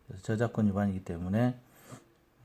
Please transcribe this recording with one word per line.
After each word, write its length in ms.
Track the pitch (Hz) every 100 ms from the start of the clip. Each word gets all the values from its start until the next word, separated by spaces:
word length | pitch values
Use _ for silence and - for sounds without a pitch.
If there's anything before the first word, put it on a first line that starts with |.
| -
그래서 160 | 95
저작권 440 | - 110 117 - 107
위반이기 360 | 98 101 92
때문에 560 | - 85 90 107 123 123 - - - - - _ _ _